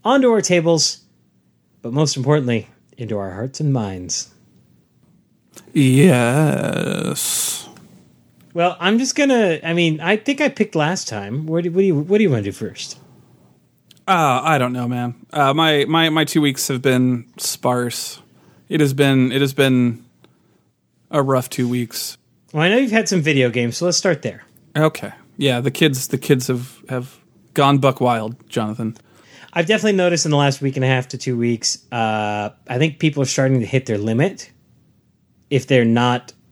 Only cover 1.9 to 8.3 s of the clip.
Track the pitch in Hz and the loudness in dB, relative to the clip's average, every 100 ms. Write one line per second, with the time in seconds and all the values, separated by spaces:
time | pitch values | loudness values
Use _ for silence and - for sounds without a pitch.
1.9 | 135 151 139 131 151 123 113 - _ _ | 0 0 0 0 0 0 -2 -4 _ _
2.9 | - 113 104 98 92 131 - 151 131 104 | -14 -8 -6 -6 -8 -10 -4 -2 0 -2
3.9 | 92 90 - - _ _ _ _ _ _ | -8 -8 -8 -10 _ _ _ _ _ _
4.9 | _ _ _ _ _ _ - - - 131 | _ _ _ _ _ _ -20 -4 2 4
5.9 | 127 180 123 120 135 151 135 - - - | 6 6 6 4 2 2 0 -2 -4 -4
6.9 | - - - - - - - - - - | -4 -4 -4 -4 -4 -6 -8 -14 -20 -20
7.9 | - _ _ _ | -20 _ _ _